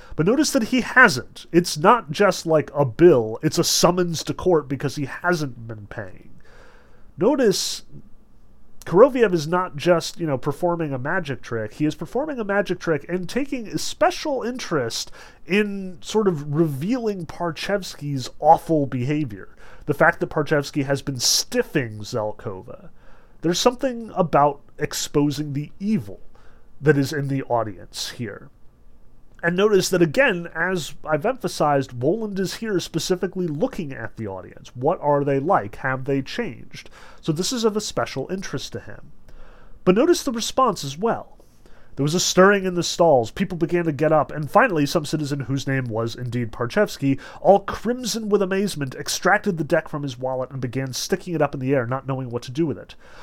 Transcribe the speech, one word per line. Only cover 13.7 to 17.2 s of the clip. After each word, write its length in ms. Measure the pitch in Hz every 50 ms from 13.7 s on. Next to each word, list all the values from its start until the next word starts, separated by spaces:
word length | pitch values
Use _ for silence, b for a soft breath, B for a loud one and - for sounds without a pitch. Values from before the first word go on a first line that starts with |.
| -
special 680 | 160 - - - - 302 370 359 - - 311 277 247 190
interest 680 | 226 254 247 - - 170 147 120 113 - - - - B B B B B B B
in 540 | - 175 208 214 208 202 202 190 185 180 139
sort 280 | - - - 214 220 190
of 260 | 175 139 143 147 143
revealing 720 | 156 170 156 139 131 151 196 254 254 226 220 208 185